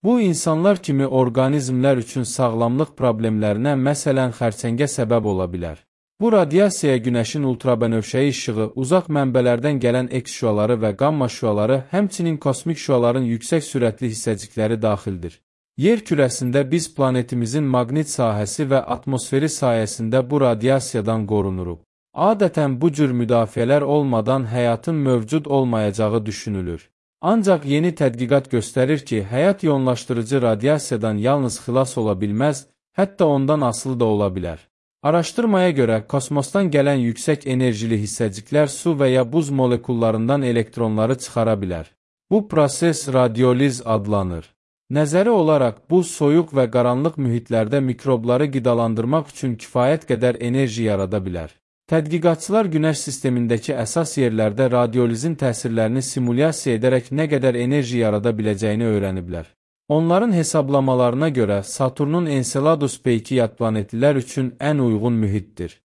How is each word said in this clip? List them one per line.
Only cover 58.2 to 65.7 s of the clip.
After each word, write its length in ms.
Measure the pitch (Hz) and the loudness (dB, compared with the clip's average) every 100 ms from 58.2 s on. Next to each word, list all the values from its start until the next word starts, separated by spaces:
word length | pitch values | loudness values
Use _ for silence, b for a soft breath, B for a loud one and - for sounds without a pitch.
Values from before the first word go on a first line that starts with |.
| 110 110 | 0 -2
biləcəyini 500 | 107 101 107 107 117 | -2 0 -2 0 0
öyrəniblər. 600 | 104 98 95 87 85 82 _ _ _ _ | 0 0 -4 -6 -10 -10 _ _ _ _
Onların 420 | 147 165 180 233 | 0 2 2 2
hesablamalarına 960 | 180 156 160 139 139 135 127 123 123 160 131 | 0 2 0 2 2 2 2 2 2 0 0
görə, 240 | 107 101 | 0 0
Saturnun 680 | 98 - 131 127 143 165 170 | -4 -4 -4 -2 -2 0 0
Enceladus 640 | 139 120 139 147 160 143 - | -2 -2 0 0 2 0 -2
peyki 380 | - 117 113 131 | 0 0 0 0
yad 160 | 113 - | 0 0
planetlər 600 | 113 110 101 113 139 139 | -2 -2 -4 0 2 2
üçün 300 | 123 - 127 120 143 | -2 -4 -6 -4 -2
ən 100 | 151 | 0
uyğun 400 | 123 107 117 117 | 2 2 0 0
mühitdir. 520 | 107 101 92 - 85 | 0 -2 -6 -10 -10